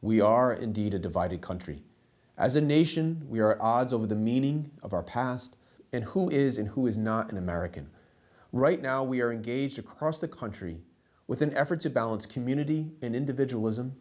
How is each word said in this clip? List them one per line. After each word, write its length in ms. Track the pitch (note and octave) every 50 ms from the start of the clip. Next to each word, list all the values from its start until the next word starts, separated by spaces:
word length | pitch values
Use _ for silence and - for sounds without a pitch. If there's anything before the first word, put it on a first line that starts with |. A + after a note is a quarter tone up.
| -
We 180 | G#2 A2 A2
are 320 | G2+ G#2 A2+ A#2+ B2+ B2+ A#2+
indeed 400 | - - A2+ G#2 G#2 G#2 G#2+ G2
a 60 | F#2+
divided 420 | E2+ F2+ E2 F#2 F2 F2+ F2 E2+
country. 400 | - - F#2+ F2 - - D2 C#2+ - _ _ _ _ _ _ _ _ _ _ -
As 180 | - - B2+
a 60 | D3+
nation, 640 | D3+ C#3+ D3 D3+ E3 D#3 - E3 D#3+ D#3+ E3 E3 D3 C#3
we 120 | A#2 A2+
are 140 | A2 G#2+ A2
at 60 | A2
odds 320 | A2+ A2+ A#2 A#2+ B2+ B2
over 140 | B2 A#2 A2
the 100 | G#2+ G#2+
meaning 540 | G#2 G#2+ A2+ A#2+ C3 C3+ C#3 D3 D3+ D3+ C#3+ - - -
of 100 | G#2 G2+
our 80 | F2
past 560 | E2 - - A#2+ B2+ B2+ B2 B2+ - - - _ _ _ _ _ - _
and 120 | - B2 A2
who 260 | G2+ - F#3+ F#3 F3+
is 300 | - C#3 C#3 C#3 A#2 G#2
and 80 | G#2+ G#2
who 180 | - - C3
is 100 | B2 G#2+
not 360 | G#2+ A2 A2 A2 A2+ G#2+ -
an 80 | - G2
American. 500 | F2+ F2+ E2+ F2 F2 F2 - - C#2+ D2 - - _ _ _ _ _ _ _ _ - _
Right 280 | - A#2+ C3 D3 F#3 E3
now, 240 | - C3+ C3 C3+ C3+
we 160 | B2+ C3 B2+
are 120 | B2 A#2+
engaged 480 | A#2 A2+ G#2+ A2+ A#2+ C3 C#3 C#3 C3+ -
across 400 | A2 - - - D3+ D3+ D#3+ D#3+
the 80 | - D#3+
country 560 | - - - A2 G2+ - G2 F2 E2 D#2+ E2+ _ _ _ _ _ _ _ _
with 160 | _ A2+ -
an 140 | D3+ D3 C#3+
effort 240 | C3+ C#3+ C#3+ F3 D#3+
to 100 | - D#3
balance 380 | B2+ B2 A2+ A2+ A2+ G#2+ - -
community 640 | - C#3 B2 B2 C3 D3 D3 C#3+ D#3 D#3 D#3 D#3 D#3+ -
and 140 | - A#2+ A2+
individualism 800 | B2 C3 C#3+ C3 B2 C#3 B2+ B2 A2+ G#2+ A2+ A2 A2 B2 C3 C3+ -